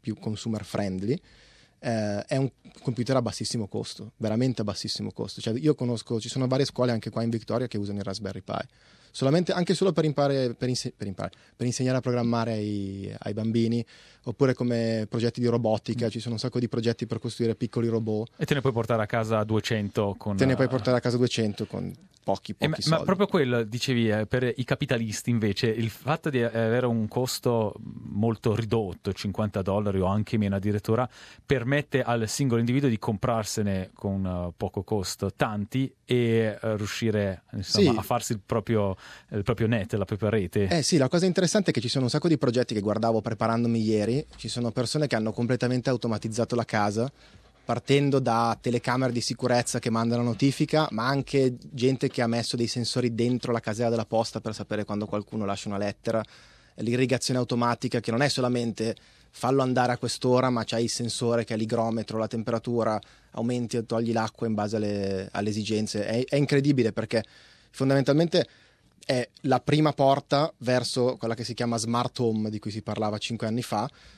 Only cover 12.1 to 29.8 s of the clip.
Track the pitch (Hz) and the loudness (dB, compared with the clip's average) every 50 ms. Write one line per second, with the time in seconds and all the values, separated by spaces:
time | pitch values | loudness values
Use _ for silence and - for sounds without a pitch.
12.1 | 120 123 117 117 120 117 113 117 113 107 104 104 104 101 98 98 98 98 95 101 | 0 0 0 2 0 0 0 0 -2 -2 -2 -2 -2 -2 -4 -6 -6 -8 -8 -10
13.1 | 104 110 - 107 104 110 110 113 110 117 113 113 117 120 113 _ - - - - | -10 -8 -8 -6 -4 -2 -2 2 2 4 4 4 2 0 -2 _ -14 -20 -20 -20
14.1 | - _ _ 123 107 - 143 127 123 - 123 123 120 117 113 113 113 110 110 104 | -20 _ _ -10 0 2 2 2 4 2 0 0 0 0 0 0 0 -2 -2 -2
15.1 | - 120 110 117 - - 120 120 117 120 117 110 110 104 _ - 113 120 120 110 | -2 0 0 0 0 2 2 2 2 4 2 2 0 0 _ -4 -2 -2 -2 -2
16.1 | 104 117 107 120 117 110 - 127 - 123 120 110 - 120 110 117 113 - 120 110 | -2 -4 -6 -6 -6 -4 -4 -2 -2 -2 -2 0 -2 0 0 0 0 0 -4 -6
17.1 | 110 104 - 120 - - 117 113 110 - 123 113 - 127 117 117 113 113 113 110 | -6 -6 -6 -8 -4 0 0 0 0 -2 -4 -4 -2 -2 0 0 0 0 0 0
18.1 | 110 107 113 - _ - 160 - 151 139 - 139 113 117 110 - 120 110 107 - | -2 -2 -4 -6 _ -8 -2 0 0 2 2 0 0 0 0 2 2 0 0 0
19.1 | - 117 113 110 113 107 107 107 110 107 - - 117 107 101 98 - 117 104 101 | 0 -2 0 2 2 0 2 2 0 0 0 0 -2 0 -2 -2 0 0 0 0
20.1 | 95 - - 104 101 95 131 131 131 120 131 123 127 127 104 127 127 120 - 127 | -2 -4 -6 -4 0 2 4 2 4 2 2 0 0 0 2 2 2 2 2 0
21.1 | 120 120 127 117 - - 113 104 104 - 110 - - 95 92 92 95 - - - | 2 2 2 2 2 0 0 -2 -2 -4 -8 -6 -6 -6 -6 -8 -10 -12 -20 -20
22.1 | _ _ _ - 98 - _ - 87 _ - 147 156 - - 156 160 156 - 180 | _ _ _ -2 -2 -2 _ -12 -6 _ -2 -2 -2 -2 0 0 0 2 2 0
23.1 | 196 185 202 190 - 180 139 123 123 117 117 104 113 120 - - 127 120 117 110 | 2 2 0 2 2 2 2 2 2 0 0 -2 -4 -4 -2 0 2 2 4 4
24.1 | 104 107 107 - - 127 127 123 113 - 120 - 139 - - - 135 117 117 110 | 2 2 0 0 0 0 0 0 -2 -2 -2 -2 -2 -2 0 -2 0 -2 -2 -4
25.1 | 98 - - - 120 117 110 104 98 - - 113 110 117 113 110 - - - 127 | -4 -4 0 0 2 2 2 2 0 2 0 0 0 0 -2 -4 -4 -6 -4 -4
26.1 | 156 160 - 160 135 123 117 113 110 113 113 113 113 123 127 123 117 113 107 104 | -4 -2 -2 -2 0 0 0 0 0 0 0 2 2 2 2 2 0 0 -2 -2
27.1 | - 123 127 120 - - - 127 120 113 110 101 - - - - - 120 - 60 | -2 -2 -2 -2 -4 -2 0 0 2 2 0 0 -4 -8 -14 -14 -14 -12 -12 -6
28.1 | - 101 110 117 113 - - 120 104 101 113 104 120 113 107 92 87 - _ 101 | -2 0 2 2 0 0 0 0 0 2 0 0 0 0 0 -2 -8 -6 _ -6
29.1 | 95 - - 104 92 - 107 104 - 104 92 98 95 104 | -6 -4 -4 -4 -2 -2 -2 -2 -2 -2 0 0 0 0